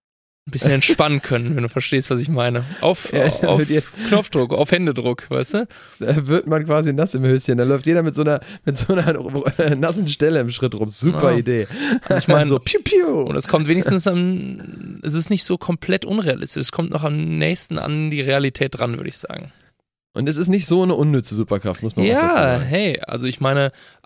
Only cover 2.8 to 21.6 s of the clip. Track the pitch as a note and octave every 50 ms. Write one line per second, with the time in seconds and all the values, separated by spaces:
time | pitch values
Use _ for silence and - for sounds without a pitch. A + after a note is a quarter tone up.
2.8 | - D#3+ F#3 F3 - - - C#3+ C3 D3+ - - - - F#2 - D3+ D3 D3 D3+
3.8 | D3 - - G3 A3 A3+ G#3 G#3 G#3 - - D3+ B2 A#2+ D3+ - D3 - - F3
4.8 | F3+ D#3+ C3+ B2+ A#2 B2 B2 - - - C3+ C3 C3 - - G3+ A#3+ - - -
5.8 | - - - - - A2+ C#3 D#3 C#3+ C3 D3+ F3 - D3+ D#3 D#3 D3+ D#3+ D3+ D3+
6.8 | D#3 D#3+ C#3 C#3 E3 - - C3 C3 C3 C3 C3 - - B2+ A#2+ B2 B2+ C#3 C#3
7.8 | C3 D3+ E3 F3 E3 D#3+ C#3+ - D3+ D3+ D3 C3 - - - - _ - C#3+ C3
8.8 | B2 - F#3+ F#3 E3 D#3 D#3+ C3+ B2 - C3 C#3 C#3 - - - E3+ D3+ D3 C3
9.8 | D3 E3 E3 G3 G3 D3+ D3 - D3+ D#3 E3 D3+ B2 A#2 A#2+ - - B2 A2 G#2
10.8 | A2 G#2+ G#2 - B2+ D#3 D3+ D3+ C#3+ C3+ A#2+ A#2+ A2+ A#2 B2 A#2 G#2 - C#3+ A#3+
11.8 | C#4+ C#4+ B3 B3+ - - F#3+ F3+ - - F3 D3 D3 C#3+ C#3 C3 - - - G#4
12.8 | - - G#4+ F#4 F4+ E4 C4+ E3 C3+ C3 C#3+ C#3 C#3 - - D#3 D#3 D3 E3 F3+
13.8 | F3+ - G3 F#3+ - G3+ F3+ F3 F3+ F3+ F#3 F3+ - C3 - - - - - -
14.8 | - - - - - - D3 E3 D#3+ - G#3 F#3 - - F#3 F3 - - E3+ D#3
15.8 | - - F#3 F#3+ - - G3 A3 G3 D#3 C3 - - - - D3+ C3+ - - -
16.8 | E3 E3+ - D3+ D3+ D3+ D3 D3+ D#3 D#3+ D#3+ D#3 D3+ D#3+ F3 F3+ - - E3 D#3
17.8 | - - D3 D3+ D#3 D#3 D3+ C#3+ C3+ C#3 C#3 C#3 C#3 C3+ C3 - C#3 C3+ - -
18.8 | B2+ A#2+ A#2 - - - - - - - - - - - _ _ _ _ _ _
19.8 | _ _ _ _ _ _ _ G#2+ B2 C#3+ D#3 D3 F3 E3+ F#3 G3+ E3+ - E3+ F3+
20.8 | F#3 F#3 E3+ - D3 D3+ D3 C3 A#2+ - G#2+ G#2+ A2 - G#2+ G2